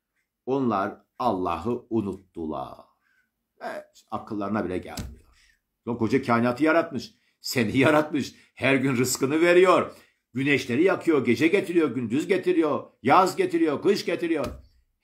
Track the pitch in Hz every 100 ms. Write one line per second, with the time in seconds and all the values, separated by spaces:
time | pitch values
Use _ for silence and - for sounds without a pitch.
0 | _ _ _ _ - 139 123 98 - -
1 | _ - 123 95 87 85 107 120 - 113
2 | 98 85 _ 85 78 69 62 60 - _
3 | _ _ _ _ _ - 247 - - _
4 | - 107 - 104 101 107 87 90 82 78
5 | - - _ _ _ _ _ _ 117 117
6 | 110 135 127 117 123 123 156 165 160 120
7 | - _ _ _ - 131 104 131 135 151
8 | 151 143 120 - _ - 127 135 135 120
9 | 120 - 135 156 175 175 185 160 90 -
10 | _ _ _ 120 139 139 - 120 185 175
11 | 170 147 117 117 160 196 - 175 151 123
12 | 113 135 175 190 180 160 156 117 - _
13 | 131 165 185 143 180 165 165 135 170 208
14 | - 170 170 156 123 - - _ _ _